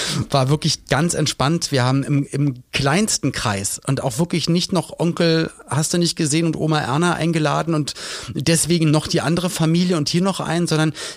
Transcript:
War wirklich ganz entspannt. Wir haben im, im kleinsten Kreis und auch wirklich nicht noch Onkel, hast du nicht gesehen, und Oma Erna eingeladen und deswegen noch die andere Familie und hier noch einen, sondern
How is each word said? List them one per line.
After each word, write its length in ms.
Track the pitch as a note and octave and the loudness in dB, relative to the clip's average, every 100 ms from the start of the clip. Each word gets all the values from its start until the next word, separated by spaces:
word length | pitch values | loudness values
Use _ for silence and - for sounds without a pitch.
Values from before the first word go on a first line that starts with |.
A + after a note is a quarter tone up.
| - C#3 - | -4 -4 0
War 200 | C#3 C3 | 0 2
wirklich 380 | D3+ D#3 - - | 2 0 -4 0
ganz 260 | C3+ E3 | 0 2
entspannt. 580 | - D#3 - D3 E3 - | 0 -2 0 0 0 0
Wir 140 | C3+ B2 | 2 2
haben 180 | C3+ | 2
im, 220 | C3 C#3+ C3+ | 2 0 0
im 340 | C#3 C#3+ B2+ - | 0 -2 -2 -6
kleinsten 580 | - C3+ E3+ A3 - C#3 | -2 2 2 0 0 -2
Kreis 480 | - A#2 G2 F#2+ - - | -2 -2 -2 -4 -6 -4
und 180 | C#3 | -2
auch 140 | C3+ A2+ | -2 -2
wirklich 320 | E3+ E3+ - | -2 0 0
nicht 240 | E3+ - | 0 0
noch 260 | F3+ - - | -2 -2 -2
Onkel, 520 | E3 E3+ E3+ D#3+ D#3+ - - | -2 2 2 2 0 -6 -6
hast 260 | C3+ D#3 | -4 0
du 60 | F3+ | 0
nicht 180 | E3+ - | 0 0
gesehen, 300 | D#3 D#3 E3 | 0 0 0
und 100 | - | 0
Oma 240 | D#3 D#3 | 0 0
Erna 320 | C3+ C#3 F3 | 0 0 0
eingeladen 600 | - E3 E3 D3 D3+ D#3 D#3+ | 0 0 0 0 0 0 -2
und 180 | C#3 - - - - | -2 -8 -12 -10 -8
deswegen 580 | C#3 C#3 E3 D3 E3+ D#3+ | -2 2 2 2 2 4
noch 160 | D3+ - | 2 2
die 140 | E3+ | 0
andere 280 | C#3 E3 F3 | 0 0 -2
Familie 460 | - D#3+ E3+ F3+ E3+ | 0 2 4 2 0
und 140 | C#3 | 0
hier 120 | F3 | 0
noch 200 | G3 - | 0 -2
einen, 260 | D3 E3+ E3 | -2 -2 0
sondern 240 | D#3 D#3 - - | 2 0 -2 -10